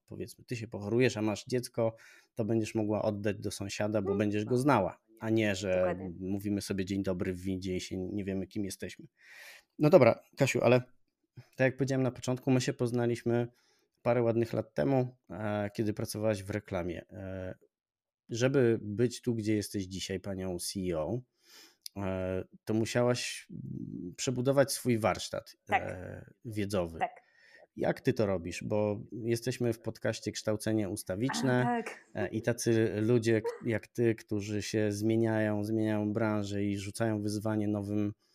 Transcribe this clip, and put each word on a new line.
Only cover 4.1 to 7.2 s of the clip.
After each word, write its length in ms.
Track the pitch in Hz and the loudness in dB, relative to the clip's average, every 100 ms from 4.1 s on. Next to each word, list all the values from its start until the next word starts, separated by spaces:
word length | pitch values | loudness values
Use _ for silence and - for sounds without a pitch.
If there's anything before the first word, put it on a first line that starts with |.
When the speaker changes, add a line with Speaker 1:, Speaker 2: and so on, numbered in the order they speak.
Speaker 2:
Mhm. 60 | 98 | 2
Speaker 1:
będziesz 280 | 104 104 107 | 2 0 0
go 120 | 123 | 2
znała, 420 | 143 120 90 - _ - | 4 4 2 -4 _ -10
a 100 | 113 | 0
nie, 260 | 110 107 95 | 2 2 0
że 200 | 101 92 | 0 2
Speaker 2:
Dokładnie. 360 | 92 90 95 85 | 2 0 -6 -8
Speaker 1:
mówimy 420 | 92 101 101 101 | -4 -4 -2 -2
sobie: 240 | - 98 92 | -2 -4 0
„Dzień 180 | 98 | -2
dobry” 300 | 95 90 | -2 -2